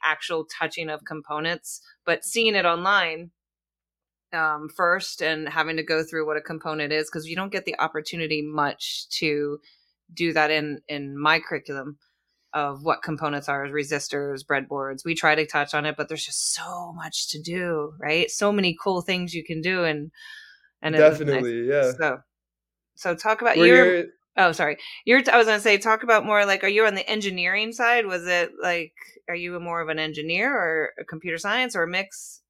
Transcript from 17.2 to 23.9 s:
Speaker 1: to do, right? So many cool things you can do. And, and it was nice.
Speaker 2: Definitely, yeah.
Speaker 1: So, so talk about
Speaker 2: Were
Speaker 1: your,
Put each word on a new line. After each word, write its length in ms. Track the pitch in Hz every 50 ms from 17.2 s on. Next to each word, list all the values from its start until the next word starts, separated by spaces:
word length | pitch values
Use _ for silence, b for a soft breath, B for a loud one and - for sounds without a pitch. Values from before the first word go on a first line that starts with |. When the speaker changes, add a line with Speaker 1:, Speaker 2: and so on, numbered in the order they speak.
| - -
Speaker 1:
to 100 | - 151
do, 520 | 151 170 170 185 180 175 170 156 147 156 156 160
right? 300 | 143 147 156 165 175 -
So 220 | - - 208 208
many 260 | 208 208 190 180 165 -
cool 220 | - 202 190 180
things 320 | 170 - 185 180 180 170 165
you 100 | 170 156
can 180 | - 170 160
do. 220 | 180 180 190 185 175
And, 280 | 165 151 151 147 160 B B B B B B B B B B B B B _
and 140 | - 151 160
it 40 | 160
was 200 | 151 156 156 147
nice. 0 |
Speaker 2:
Definitely, 480 | 156 143 139 131 127 120 117 117 117 127
yeah. 240 | 143 143 135 127 127 139
Speaker 1:
So, 180 | 160 151 131 135 - _ _ _ _ _ _ _ _ _ _ _ _ _ _
so 200 | - - 185 170
talk 260 | 170 - 214 220 220
about 160 | 240 233 - -
Speaker 2:
Were 80 | 170
Speaker 1:
your, 200 | 170 254 254 254 -